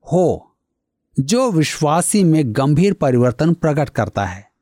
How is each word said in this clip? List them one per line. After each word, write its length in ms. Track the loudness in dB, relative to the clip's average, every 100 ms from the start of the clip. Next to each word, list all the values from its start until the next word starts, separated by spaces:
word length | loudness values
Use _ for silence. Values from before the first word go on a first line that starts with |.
| -2
हो, 440 | 0 0 -2 _ _ _ _ _ _ _ -6
जो 320 | -2 0 0
विश्वासी 720 | 0 -2 -2 0 0 0 2
में 180 | 2 2 0
गंभीर 460 | -2 0 2 2
परिवर्तन 600 | 0 0 2 2 0 -2
प्रकट 340 | 0 0 -2 -4
करता 360 | -4 -4 -4
है 260 | -6 -8 -20 _